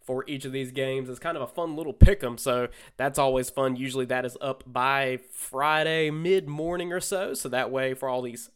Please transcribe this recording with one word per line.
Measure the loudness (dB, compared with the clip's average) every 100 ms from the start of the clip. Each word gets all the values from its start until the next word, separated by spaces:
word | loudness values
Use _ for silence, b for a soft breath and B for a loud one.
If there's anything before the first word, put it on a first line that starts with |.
for | -4 -6 -4
each | -8 -6
of |
these | -6 -6
games. | -2 -2 -2 -6
It's | -8
kind | -6 -6
of |
a | -6
fun | -4 -4 -4
little | -8
pick | 10 10 10
'em, | -2 -4
so | -2 0 -2 B B -4
that's | -2 2
always | 2 2 -2
fun. | -2 -2 -2
Usually | -4 -4 -2
that | -2 -4
is | -6
up | -8 -8 -8
by | 0 2 2 0 -2 -8
Friday | -12 -8 0 2 4 2 2 0
mid-morning | 0 2 2 2 -4 -4 -2 -2
or | -4
so, | -2 -2 -2
so | -4 -2
that | -2 0
way | 0 -2
for | -2 -2
all | -2
these | -4 -10 -16